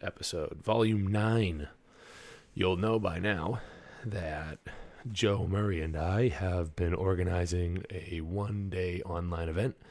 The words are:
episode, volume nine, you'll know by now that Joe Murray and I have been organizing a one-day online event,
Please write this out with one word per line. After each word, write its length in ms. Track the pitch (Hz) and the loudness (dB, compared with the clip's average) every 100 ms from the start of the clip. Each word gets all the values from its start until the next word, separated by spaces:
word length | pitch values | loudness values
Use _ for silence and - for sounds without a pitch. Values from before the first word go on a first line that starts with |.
episode, 640 | 95 - - 87 76 - | -10 -6 -4 -4 -4 -2
volume 440 | - 113 110 107 95 | 2 4 4 4 2
nine, 600 | 104 110 113 98 76 73 - _ - - - - - - | 2 4 4 2 0 -6 -12 _ -20 -20 -20 -20 -20 -8
you'll 220 | - 92 90 | 0 2 4
know 220 | 107 113 | 4 2
by 200 | 95 85 | 2 0
now 420 | 101 92 82 120 - - - - | 0 0 0 -4 -8 -16 -20 -10
that 540 | 117 104 80 76 78 76 - - - - 123 | -6 -4 -4 -6 -8 -10 -12 -14 -14 -14 -8
Joe 340 | 104 107 101 87 | 2 2 4 2
Murray 360 | 98 104 87 | 2 2 0
and 140 | 80 78 | -2 0
I 320 | 82 101 123 | 2 2 2
have 460 | - 92 90 82 | 2 0 0 -2
been 200 | - 87 | 0 0
organizing 920 | 87 95 90 90 87 87 87 87 90 - | 2 2 2 2 2 2 2 0 -2 -6
a 300 | 90 82 82 | -10 -8 -6
one-day 800 | 80 98 101 101 98 92 90 87 | -4 -2 -2 -4 -2 -2 -2 -2
online 460 | 90 85 87 82 82 | -4 -4 -2 -2 0
event, 280 | 82 123 - - | 0 0 -2 -14